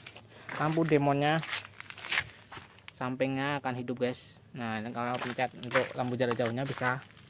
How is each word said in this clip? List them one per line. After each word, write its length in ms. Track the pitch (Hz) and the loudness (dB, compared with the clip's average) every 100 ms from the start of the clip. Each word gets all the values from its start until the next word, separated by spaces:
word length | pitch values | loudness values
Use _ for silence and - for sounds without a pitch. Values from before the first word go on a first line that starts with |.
| - - - - - - | -18 -20 -20 -18 -10 -2
lampu 240 | 151 160 | 0 2
demonnya 560 | 165 151 143 139 147 160 - - - - - - - - - - - - - - - | 6 6 6 4 4 2 0 -4 -6 -16 -18 -12 -4 -2 -2 -10 -16 -16 -16 -20 -18
sampingnya 720 | - 127 127 131 135 139 143 | -4 -2 2 2 2 0 0
akan 160 | 131 123 | 0 -2
hidup, 240 | 123 123 | -2 0
guys. 160 | 123 127 - - - 135 | 0 -2 -10 -20 -14 -8
Nah, 240 | 117 110 | -4 -4
ini 80 | 110 | -4
kalau 240 | 123 120 123 | -4 -2 -2
pencet 320 | 123 120 123 - | -4 -2 -2 -2
untuk 240 | 120 127 127 | -2 0 0
lampu 240 | 127 123 123 | -2 -2 2
jarak 160 | 123 | 2
jauhnya 320 | 117 120 117 139 | 2 0 0 -2
bisa, 320 | 131 127 131 - - - | 0 0 0 -4 -20 -20